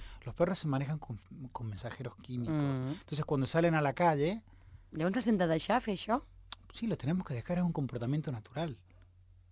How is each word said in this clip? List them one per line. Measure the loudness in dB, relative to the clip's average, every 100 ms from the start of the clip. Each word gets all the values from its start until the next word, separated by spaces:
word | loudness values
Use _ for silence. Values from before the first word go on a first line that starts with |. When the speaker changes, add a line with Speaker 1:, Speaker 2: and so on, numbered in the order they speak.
| -10 -12
Speaker 1:
Los | -10 0
perros | 2 2
se | 0
manejan | 0 0 -4
con, | -6 -10 -12 -14 -12
con | -8 -6
mensajeros | -6 -8 -8 -10 -10
químicos. | -8 -4 0
Speaker 2:
Mm. | 2 2 0 -2 -6
Speaker 1:
Entonces | -6 -6 0
cuando | 0 2
salen | 4 4
a | 4
la | 2
calle | 4 4 4 2 0 -8 -20 -20 -20 -10
Speaker 2:
Llavors | -2 0 2
els | 2
hem | 4
de | 4
deixar | 2 2 2
fer | 2 -4
això? | 0 -2 -2 -16 -18 -18 -16
Speaker 1:
Sí, | -6 -2
lo | -2
tenemos | 0 -2 -2
que |
dejar, | -6 -2 0
es |
un | 2
comportamiento | 0 -2 -2 0 0 -2
natural. | -6 -6 -4 -4 -6 -14 -20 -20 -20 -20 -20 -20